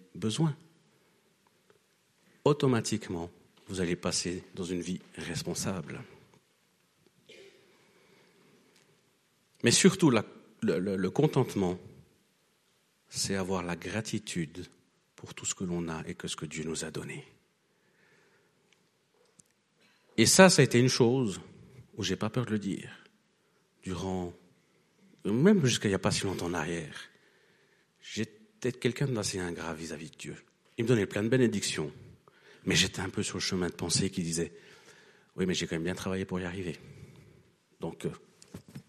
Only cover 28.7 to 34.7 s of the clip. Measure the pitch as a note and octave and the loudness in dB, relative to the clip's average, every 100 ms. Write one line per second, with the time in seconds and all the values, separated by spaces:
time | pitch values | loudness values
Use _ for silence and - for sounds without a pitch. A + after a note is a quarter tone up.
28.7 | - B2 A#2 C#3 A2+ G2 F#2+ F2 E2 E2 | -2 -2 0 -2 0 -2 -4 -4 -4 -6
29.7 | D#2+ E2 D#2 D#2 - D2+ D#2+ - _ _ | -6 -8 -10 -12 -14 -14 -14 -18 _ _
30.7 | - A#2 A#2+ F#2+ G#2 A2 C3 A#2+ G2+ - | -2 2 4 2 0 2 4 4 2 -2
31.7 | F#2 D2 - - - _ _ - - F#2 | -4 -6 -10 -20 -20 _ _ -20 -8 0
32.7 | E2+ F#2+ - F#2+ G#2 F#2+ F#2 - F#2 F2 | 2 2 -2 -6 -4 -6 -4 -2 -2 -2
33.7 | - F2+ - F#2+ - E2+ E2 D#2+ - - | -2 -2 0 0 -2 -4 -4 -4 -8 -20